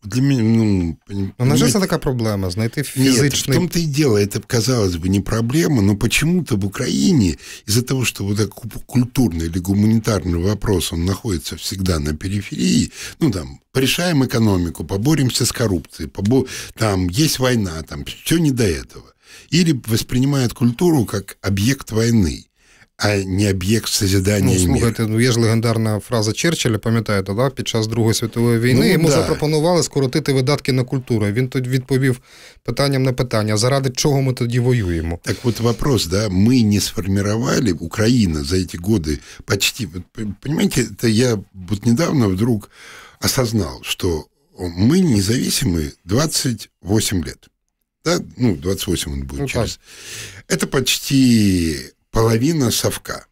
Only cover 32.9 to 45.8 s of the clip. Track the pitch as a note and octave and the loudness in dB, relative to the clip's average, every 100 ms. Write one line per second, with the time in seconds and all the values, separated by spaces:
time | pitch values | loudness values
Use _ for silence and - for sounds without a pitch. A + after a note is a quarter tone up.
32.9 | C3+ C3 B2 B2 A2+ G#2+ G#2+ A#2+ C#3 C3 | 2 0 0 -2 0 0 2 2 2 -2
33.9 | B2 D#3 C#3 C3+ B2 A#2+ B2 A#2+ B2 F#2+ | 0 0 2 0 0 0 0 2 2 2
34.9 | E2+ D#2+ E2+ - G2 B2 G#2 A#2 A#2 D#3 | -2 -2 -6 -6 -4 -2 0 0 0 0
35.9 | A#2+ E2 F#2+ A2 F#2 G#2+ C3 A2 G#2 - | 0 0 -2 0 2 4 6 4 2 0
36.9 | - F2+ G2 G2+ A2 C3+ A2+ A#2 D#2+ E2 | -6 -2 0 0 -2 0 0 0 -2 -6
37.9 | - G#2+ B2+ G2+ D#2 C#2+ F#2 F2 E2+ F2 | -2 2 4 2 0 -2 -2 -2 -6 0
38.9 | A2 D#2 D2+ - - - G2+ - - G2+ | 0 0 -6 -6 -20 -4 -2 -2 -4 -8
39.9 | F2 - - G#2+ - - D#3 G3+ C#3+ A#2 | -10 -14 -10 -10 -8 -6 0 0 0 -4
40.9 | F#2+ A#2 G#2+ B2+ A2 F#2+ F#2+ F2+ G2+ A#2 | -2 0 2 2 0 -4 -16 -8 -2 2
41.9 | A#2 F3 D#3 A2 F#2 A#2 A2 - - - | 2 2 2 2 2 0 0 -4 -20 -20
42.9 | - - - G2 - A#2+ A2 E2+ - - | -20 -20 -8 -4 0 0 0 -2 -6 -10
43.9 | - F#2+ D#2+ - _ _ - F2+ E2+ A2 | -4 -2 -4 -6 _ _ -10 -8 0 4
44.9 | F3 F3+ G#2+ F#2+ A#2+ - - A#2 E2+ | 4 4 2 2 0 0 -2 0 0